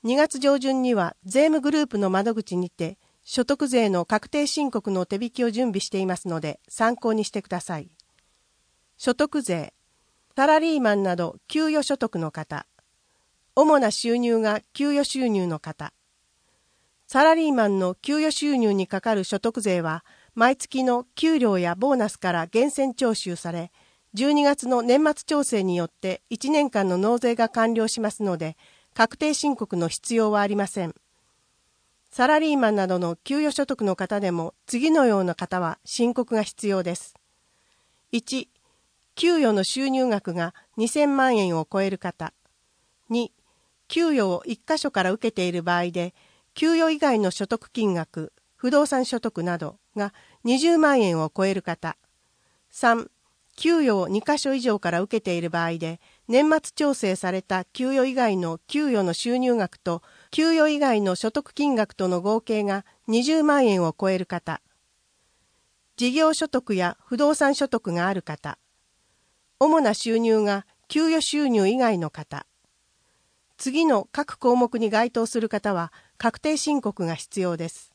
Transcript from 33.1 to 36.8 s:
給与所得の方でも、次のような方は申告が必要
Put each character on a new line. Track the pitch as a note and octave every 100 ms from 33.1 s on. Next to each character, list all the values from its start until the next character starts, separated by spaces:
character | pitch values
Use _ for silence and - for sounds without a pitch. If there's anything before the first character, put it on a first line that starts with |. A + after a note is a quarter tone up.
| E3+
給 | - C#4
与 | D4+
所 | C#4 C#4
得 | C4+
の | G#3 F3+
方 | F#3 G#3
で | G3
も、 | E3+ E3 _ -
次 | A#3+ D4+
の | D#4+
よ | B3+ G3+
う |
な | F#3
方 | E3+ F3+ F#3
は | E3+ E3
申 | - - A#3+
告 | B3 A#3+
が | A3
必 | G#3 - G#3
要 | F#3+